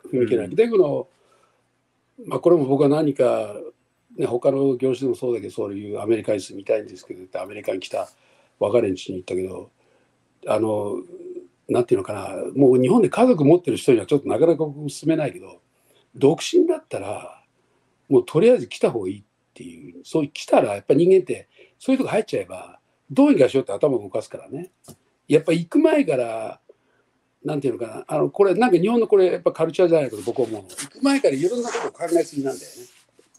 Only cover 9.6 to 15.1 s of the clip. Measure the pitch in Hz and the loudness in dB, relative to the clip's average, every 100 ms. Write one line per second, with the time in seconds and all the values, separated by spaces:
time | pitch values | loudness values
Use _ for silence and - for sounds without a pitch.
9.6 | - _ _ _ _ _ _ _ - 107 | -16 _ _ _ _ _ _ _ -4 -2
10.6 | 110 104 101 90 - - - - - _ | 0 -2 -4 -8 -12 -18 -16 -18 -20 _
11.6 | - - - - 92 98 98 - - 131 | -2 0 2 0 -2 -8 -10 -10 -4 4
12.6 | 139 127 127 226 185 - 254 190 143 175 | 6 6 4 4 2 4 4 4 6 4
13.6 | - 113 - 117 120 147 - 143 160 147 | 2 0 4 2 2 -2 0 2 2 2
14.6 | 156 143 147 - 147 | -2 -6 -12 -6 -2